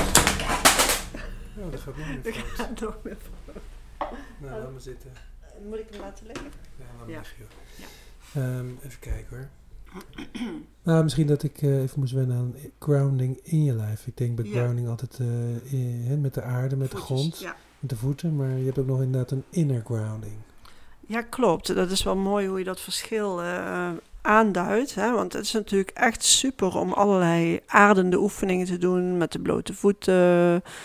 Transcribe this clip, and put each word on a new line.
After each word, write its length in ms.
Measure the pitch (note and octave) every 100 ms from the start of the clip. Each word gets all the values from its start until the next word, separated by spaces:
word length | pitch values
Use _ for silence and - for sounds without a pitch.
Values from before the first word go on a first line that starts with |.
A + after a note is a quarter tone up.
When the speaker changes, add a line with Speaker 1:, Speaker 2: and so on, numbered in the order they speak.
| - - - - - - - - - - - - - - - G#3+
Speaker 1:
Oh, 140 | F3+
dat 80 | -
gaat 180 | C3+ C3+
nog 100 | D#3
meer 140 | B2+
Speaker 2:
Dat 100 | A3+
Speaker 1:
fout. 120 | A3 - - A#3+
Speaker 2:
gaat 120 | A3+
nog 180 | A3 -
meer 140 | - -
fout. 340 | - - - - - - - - - - C#4 -
Speaker 1:
Nou, 240 | C3+ C3
laat 100 | C3
maar 100 | C3
zitten. 300 | B2+ B2 C3+ B2 - - - - G#3
Speaker 2:
Moet 100 | A3
ik 60 | A3
hem 80 | G3+
laten 240 | G3 G3 G#3+
liggen? 180 | A#3 C#4 - - -
Speaker 1:
Ja, 80 | B2 A#2+
laat 20 |
maar 100 | A#2
Speaker 2:
Ja. 80 | D#3
Speaker 1:
liggen, 180 | - -
joh. 80 | - - - - - - - - -
Speaker 2:
Ja. 80 | C#3+
Speaker 1:
Ehm, 260 | B2+ B2+ B2 B2+ C3
even 140 | -
kijken, 380 | A#2+ G#2+ - A#2+
hoor. 100 | C#3+ - - - -
<clears throat> 760 | F#3 - - - G#3+ A3+ D#3 - _
Nou, 200 | E3+ E3
misschien 240 | D#3 - D3
dat 160 | C#3+
ik, 180 | D3+ -
eh, 200 | C#3+ C#3
even 180 | C3 C#3+
moest 140 | C3
wennen 240 | C3 B2+ B2
aan 180 | B2 B2+ D3 -
grounding 600 | D3 C#3+ C#3 C3+ B2+ C3
in 200 | - D#3
je 100 | D3
lijf. 340 | A2+ G#2+ G#2+ -
Ik 100 | -
denk 180 | A#2+ A#2+
bij 100 | G#2
Speaker 2:
Ja. 60 |
Speaker 1:
grounding 360 | A#2+ A#2+ A#2+ A#2+
altijd, 320 | A2+ A#2+ -
eh, 540 | A#2+ A#2+ A#2+ A#2 C3
in, 300 | C3 B2 A#2+ A#2+
hè, 100 | D3
met 160 | C3+
de 80 | B2+
aarde, 340 | A#2+ B2 C3 C3+
met 160 | C3
de 60 | -
Speaker 2:
Voetjes, 200 | - C3
Speaker 1:
grond, 220 | D#3+ -
Speaker 2:
ja. 160 | F3+ - - -
Speaker 1:
met 100 | C3+
de 60 | A2+
voeten. 400 | C3 C#3 E3 D3
Maar 220 | C3+ C3
je 80 | C3
hebt 120 | C3
ook 100 | C3
nog 140 | C3
inderdaad 300 | C3 C3 B2
een 120 | C3+ -
inner 320 | F3 D3 A#2+ A2
grounding. 480 | A2+ G#2+ G#2+ A2 G#2+ - - - - - - -
Speaker 2:
Ja, 140 | A3+
klopt. 540 | A#3 - A3 E3 - F#3
Dat 160 | F3+
is 120 | F#3+
wel 120 | G3+ F#3+
mooi 320 | G3 G#3 F#3+
hoe 100 | F#3+
je 60 |
dat 160 | F#3 F3+
verschil, 600 | - - - A3 G3+ F3
eh, 480 | F3 F3+ F#3 F3+ F3 E3+ - -
aanduidt, 760 | - G#3+ A3 F3+ F#3 G#3 C#4+ F#3+
hè? 160 | A3
Want 200 | A3+ F3+
het 120 | - G#3
is 60 |
natuurlijk 380 | A3 G3+ G3 F#3+
echt 340 | - G#3+ -
super 540 | - - C4 - F#3 F#3+
om 160 | F#3
allerlei 680 | - G3+ F#3+ E3+ E3+ E3+ E3+ -
aardende 540 | G#3+ G3+ F#3+ F3+ F3
oefeningen 460 | G3+ - G3 F3+ F3+
te 120 | F3+
doen, 400 | F3+ F3+ F3+ F3+
met 140 | D#3+
de 80 | -
blote 340 | F3+ E3+ E3+
voeten 880 | G3+ G3+ G3+ - F#3 F3+ F3 F3 F3 - -